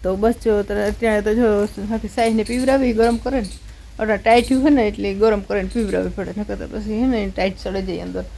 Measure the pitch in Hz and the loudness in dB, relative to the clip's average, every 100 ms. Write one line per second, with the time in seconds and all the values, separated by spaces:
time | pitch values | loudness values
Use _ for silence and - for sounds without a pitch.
0 | 185 190 220 233 226 208 202 208 208 208 | -2 0 0 2 0 0 0 -2 -2 0
1 | 226 214 208 220 233 208 208 - 208 226 | 0 2 2 2 4 2 0 -4 -4 -4
2 | 214 - 226 220 214 240 262 269 254 220 | -4 0 2 2 0 0 2 2 2 4
3 | 233 233 247 262 196 - - - - - | 2 2 -2 -2 -4 -10 -18 -20 -18 -6
4 | 214 202 226 240 240 262 285 285 214 202 | -2 0 4 4 4 2 4 4 4 0
5 | 202 196 220 208 196 202 185 240 214 185 | -4 2 2 2 -2 -4 -2 -2 -2 -2
6 | 185 180 175 190 208 202 151 - 214 214 | -2 -4 -6 -6 -6 -6 -8 -8 -6 -2
7 | 262 233 196 185 190 190 196 190 185 170 | 0 0 -2 -2 -2 -2 -6 -4 -4 -6
8 | 180 185 185 | -6 -8 -10